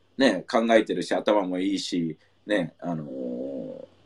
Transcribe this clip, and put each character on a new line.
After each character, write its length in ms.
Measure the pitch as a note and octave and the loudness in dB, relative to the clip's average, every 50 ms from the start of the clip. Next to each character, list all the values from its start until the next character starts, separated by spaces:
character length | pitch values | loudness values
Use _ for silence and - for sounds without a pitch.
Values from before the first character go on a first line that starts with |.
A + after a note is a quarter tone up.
| _ _ - | _ _ -2
ね、 280 | - C3+ B2 G2 F2 - - | 2 4 4 4 2 -2 0
考 220 | - A#2+ A2+ A2+ A2+ | 0 2 4 6 6
え 80 | A2 G#2+ | 6 6
て 100 | - F#2 | 4 -2
る 100 | F2 E2+ | -4 -2
し、 100 | - F#2+ | -2 -2
頭 280 | A2 A2 G#2+ G#2 G#2 | 0 2 4 4 4
も 180 | F#2+ F2+ F2+ F2+ | 2 0 -2 -2
い 160 | F#2 G2+ G2 | -2 0 -2
い 40 | F#2 | -2
し、 380 | - - G2 F2 E2+ D#2+ D#2 _ _ _ _ _ - | -4 -2 -2 -2 -2 -2 -6 _ _ _ _ _ -4
ね、 280 | G2+ G#2 F#2+ E2+ D#2 - - | -2 0 0 0 -2 -6 -10
あ 140 | - F2 E2+ | -8 -6 -6
の 100 | D#2+ D2+ | -6 -6
ー、 800 | C#2 C2 C2 B1+ B1 B1 B1 C2 C2+ C2+ C2 A1 G#1 - - - | -8 -10 -8 -8 -8 -8 -8 -8 -8 -8 -10 -10 -12 -12 -14 -16
っ 20 | - _ _ _ | -20 _ _ _